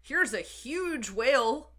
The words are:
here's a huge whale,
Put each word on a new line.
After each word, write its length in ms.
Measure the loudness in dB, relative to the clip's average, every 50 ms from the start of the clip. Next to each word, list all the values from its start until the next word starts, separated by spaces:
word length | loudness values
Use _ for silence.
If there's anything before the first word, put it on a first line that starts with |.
here's 320 | -8 -2 0 2 2 2 0
a 60 | -4
huge 680 | -6 -8 -12 -14 -10 -6 -6 -4 -4 -4 -4 -4 -6 -6
whale, 600 | -4 0 4 4 4 6 4 2 0 0 -4 -10 -20